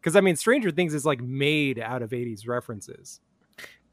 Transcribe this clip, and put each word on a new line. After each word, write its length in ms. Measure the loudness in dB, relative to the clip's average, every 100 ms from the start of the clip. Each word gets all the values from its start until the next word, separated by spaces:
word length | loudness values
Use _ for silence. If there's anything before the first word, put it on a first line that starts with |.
'Cause, 140 | 6 6
I 60 |
mean, 140 | 6 4
Stranger 340 | 2 2 2
Things 220 | 0 0
is, 120 | 0 0
like, 140 | -2
made 560 | -4 -2 0 2 0 -2
out 240 | -4 -6
of 120 | -4
eighties 340 | -6 -6 -8 -4
references. 720 | -6 -4 -12 -12 -18 -20 -20 _ _ _ -20 -20 -20 _